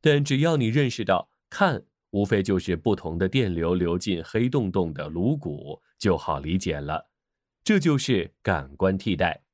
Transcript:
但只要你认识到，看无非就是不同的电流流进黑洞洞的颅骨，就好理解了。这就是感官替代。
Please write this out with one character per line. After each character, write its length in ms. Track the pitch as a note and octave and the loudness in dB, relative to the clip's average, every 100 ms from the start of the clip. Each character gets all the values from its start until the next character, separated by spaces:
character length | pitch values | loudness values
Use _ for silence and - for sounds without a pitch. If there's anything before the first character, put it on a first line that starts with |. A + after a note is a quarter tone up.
但 240 | D#3 D3 C#3+ | 4 2 2
只 140 | C3+ | 2
要 180 | D#3+ D#3 | 2 2
你 100 | A2+ | 2
认 220 | B2 C3 | 2 0
识 160 | A#2 G2+ | -2 0
到， 240 | F#2 - _ _ | 0 -2 _ _
看 360 | - G3 B2+ - _ _ | 0 0 0 -8 _ _
无 160 | G2+ G2+ | -2 2
非 160 | G#2 | 2
就 160 | F#2+ F#2+ | 2 0
是 180 | F2+ E2 | 0 -2
不 200 | A2+ G2+ | 0 -2
同 220 | E2 E2+ | -2 -2
的 120 | F#2 | 0
电 240 | C3 G#2+ | 2 0
流 220 | E2+ E2 F2+ | 0 0 0
流 220 | F2 F2 | 0 -2
进 260 | G#2+ F2 | -2 -4
黑 260 | D#2+ A2 B2 | -4 -2 0
洞 220 | C#3 G#2 | 0 0
洞 200 | F#2+ E2+ | 0 -2
的 160 | D2 D2 | -4 -8
颅 300 | D#2+ G#2 D3+ | -2 -2 -2
骨， 440 | E2+ D2 - D#2+ _ _ | -4 -10 -10 -14 _ _
就 180 | G#2 E2 | 0 0
好 220 | - C#2+ | 0 -4
理 180 | D2 F#2 | -2 -2
解 240 | F2+ D2 | -2 -6
了。 300 | C#2+ D#2 - _ _ _ _ _ | -4 -6 -8 _ _ _ _ _
这 160 | - G#3 | 0 2
就 180 | D#3 C#3+ | 4 2
是 360 | - G#2+ - _ | 2 0 -2 _
感 320 | - E2+ C2+ C#2+ | -2 -2 -4 0
官 200 | F#2+ F#2+ | 0 0
替 180 | A2 E2+ | -2 0
代。 280 | F2 D2 _ | 0 -2 _